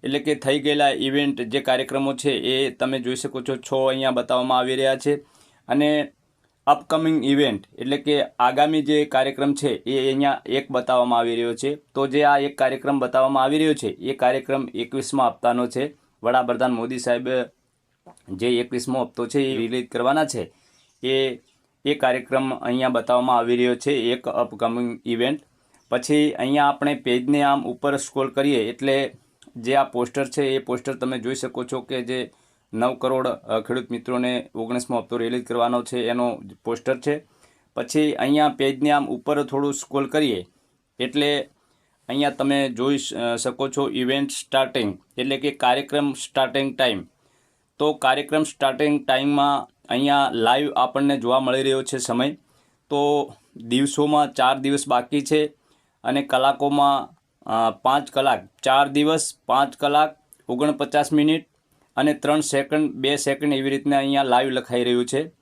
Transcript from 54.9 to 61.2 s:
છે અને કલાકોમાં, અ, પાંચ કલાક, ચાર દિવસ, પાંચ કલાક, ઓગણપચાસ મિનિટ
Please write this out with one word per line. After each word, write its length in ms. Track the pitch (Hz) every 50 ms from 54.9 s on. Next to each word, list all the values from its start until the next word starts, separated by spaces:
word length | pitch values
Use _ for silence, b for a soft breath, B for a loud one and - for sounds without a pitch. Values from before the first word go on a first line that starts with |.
| 127 123 123 - - 147
છે 320 | 139 143 156 151 151 147 - _ _ _ _ _ _ _ _ _ _
અને 180 | 120 127 143 139
કલાકોમાં, 880 | 139 - 127 131 139 139 123 143 143 143 143 143 143 139 139 - - - _ _ _ _ _ _
અ, 240 | - 110 113 113 113
પાંચ 400 | 113 - _ 127 135 147 143 -
કલાક, 380 | - 139 135 139 123 101 92 95 _ _ -
ચાર 260 | 135 131 135 143 139
દિવસ, 500 | 135 147 147 151 160 160 156 - - _ _
પાંચ 300 | - 120 131 143 139 -
કલાક, 400 | - - 143 143 147 156 151 156 _ _ _ - _ _ -
ઓગણપચાસ 640 | 127 123 147 147 147 143 143 135 - 147 143 143 156
મિનિટ 340 | 151